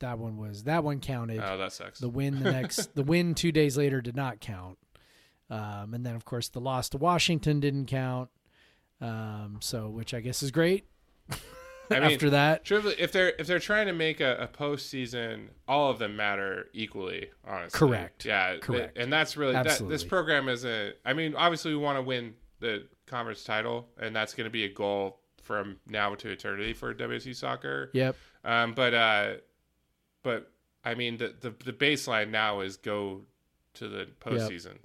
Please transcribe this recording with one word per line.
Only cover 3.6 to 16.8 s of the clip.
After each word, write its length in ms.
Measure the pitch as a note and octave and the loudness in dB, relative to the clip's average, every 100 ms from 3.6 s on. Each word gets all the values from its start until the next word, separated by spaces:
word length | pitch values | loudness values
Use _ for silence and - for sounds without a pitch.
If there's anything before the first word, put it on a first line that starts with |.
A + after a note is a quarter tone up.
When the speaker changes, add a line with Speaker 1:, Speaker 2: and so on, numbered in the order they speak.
| D3 C3 | 4 4
Speaker 1:
later 220 | C#3+ C3+ | 2 2
did 140 | A#2+ B2 | -2 -4
not 240 | C3+ G#2+ | -4 -6
count. 380 | - F#2+ F2+ F#2 _ _ _ _ _ _ - | -8 -8 -10 -16 _ _ _ _ _ _ -10
Um, 460 | A2 G#2 G2+ G#2 | -8 -6 -6 -6
and 100 | A#2+ | -6
then, 100 | B2 A#2 | -4 -6
of 80 | |
course, 240 | - B2 - | -6 -6 -4
the 120 | B2 | -4
loss 280 | B2+ B2+ B2 | -2 -2 -2
to 80 | C#3 | 0
Washington 640 | E3 F3 - D#3+ D3+ D3 | 4 4 4 4 4 2
didn't 260 | C#3+ C#3 B2 | 2 0 0
count. 440 | C3 C3 B2+ B2+ _ _ _ _ _ _ _ | -2 -2 -2 -6 _ _ _ _ _ _ _
Um, 580 | A#2 A2+ A2 G#2+ G#2+ G#2 | -8 -6 -8 -8 -8 -8
so, 280 | - A#2+ G#2+ | -6 -4 -4
which 240 | A2+ A2+ | -6 -6
I 60 | A#2+ | -6
guess 220 | A#2 B2 | -4 -4
is 80 | C#3 | 0
great. 360 | C#3+ E3+ F#3+ - _ _ | 4 4 4 0 _ _
<laughs> 220 | _ - - - - - - - | _ -12 -12 -10 -18 -18 -16 0
Speaker 2:
I 120 | C3 | 4
mean, 20 | D3+ | 6
Speaker 1:
After 160 | C#3 D3 | 6 6
that. 340 | C#3+ D3 D#3 | 8 8 4
Speaker 2:
truthfully, 320 | - G#3 G#3 - | 4 2 2 2
if 140 | F3 | 2
they're, 200 | F#3+ F3+ - | 4 4 2
if 80 | D#3 | 0
they're 140 | F3 | 0
trying 260 | - G#3 G#3 | 2 2 2
to 60 | |
make 280 | E3+ D#3+ D3+ | 2 0 2
a, 160 | C3+ B2 | 2 2
a 100 | A#2+ | -2
postseason, 1000 | - C#3+ C#3+ - C3+ B2 B2 A#2 A2 G#2+ - - | -4 -2 -2 -4 -6 -4 -4 -6 -6 -12 -10 0
all 200 | C#3+ C#3+ | 4 4
of 80 | A2+ | 2
them 160 | G#2+ G#2 | -2 0
matter 520 | G#2 G2+ G2 F#2+ - | 0 0 0 -4 -6
equally, 580 | - | -6